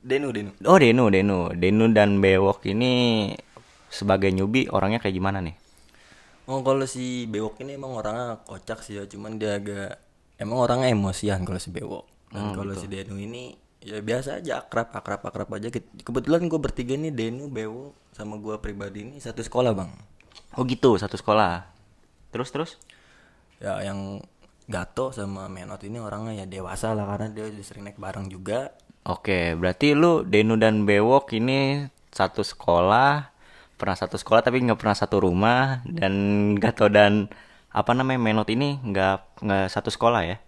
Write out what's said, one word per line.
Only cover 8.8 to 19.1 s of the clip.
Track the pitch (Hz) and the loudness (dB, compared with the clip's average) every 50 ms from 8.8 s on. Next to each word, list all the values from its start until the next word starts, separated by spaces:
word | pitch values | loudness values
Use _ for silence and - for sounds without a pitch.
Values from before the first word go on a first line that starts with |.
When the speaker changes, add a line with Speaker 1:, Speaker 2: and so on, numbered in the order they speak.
Speaker 1:
sih | - - 104 | -10 -14 -12
ya, | 101 101 | -12 -12
cuman | 101 - 101 104 107 110 | -12 -14 -14 -12 -12 -8
dia | 110 107 107 101 | -6 -4 -2 -2
agak, | 101 101 104 101 98 98 - - - _ _ _ _ _ _ _ | -4 -4 -6 -8 -8 -10 -10 -12 -16 _ _ _ _ _ _ _
emang | _ 117 104 117 131 | _ -8 -6 0 0
orangnya | 123 120 123 123 135 127 | 2 2 2 2 2 2
emosian | 120 104 101 95 92 - - 104 98 95 92 | 2 2 2 0 -2 -2 -2 -2 -2 -2 -2
kalau | 85 90 90 | -4 -6 -6
si | - - | -8 -8
Bewok. | 90 - - - - 87 - _ _ _ _ _ | -10 -10 -10 -10 -10 -12 -14 _ _ _ _ _
Dan | 104 101 101 104 98 | -10 -8 -6 -6 -6
Speaker 2:
Hmm, | |
Speaker 1:
kalau | 90 101 98 98 | -6 -8 -8 -8
Speaker 2:
gitu. | 95 90 | -10 -10
Speaker 1:
si | |
Denu | 98 98 95 98 92 98 | -10 -12 -12 -12 -12 -12
ini | 98 101 107 117 123 123 123 - _ _ _ _ _ | -12 -12 -12 -12 -14 -14 -16 -18 _ _ _ _ _
ya | - - 107 107 | -18 -14 -12 -10
biasa | 104 107 113 127 127 135 143 - | -6 -4 -4 -4 -4 -6 -10 -10
aja, | 175 139 120 - | -6 -6 -6 -6
akrab, | - - - 117 117 - | -8 -6 -4 -4 -4 -4
akrab, | - 101 - - 101 - - | -8 -12 -8 -8 -8 -8 -8
akrab | - - 104 101 - | -10 -8 -8 -10 -8
aja. | 104 101 104 120 | -8 -10 -10 -8
Ke-, | 123 117 - _ - - | -8 -8 -10 _ -20 -18
kebetulan | - - 120 127 120 135 160 170 175 | -12 -6 -6 -4 0 0 0 0 0
gue | 170 160 160 | 0 -4 -2
bertiga | 147 131 - - 127 120 135 | -4 -4 -4 -4 -6 -4 -4
ini, | 139 156 160 | -4 -4 -6
Denu, | 147 120 110 113 120 127 143 | -4 -4 -4 -6 -6 -8 -12
Bewok, | 147 135 113 110 107 110 123 135 143 - _ _ _ | -10 -10 -8 -8 -10 -10 -12 -16 -18 -20 _ _ _
sama | _ - 107 104 107 | _ -14 -12 -12 -12
gue | 107 104 110 107 | -10 -10 -10 -10
pribadi | 107 - 107 104 101 104 101 95 104 104 | -8 -8 -10 -10 -10 -12 -12 -12 -12 -14
ini | 120 | -14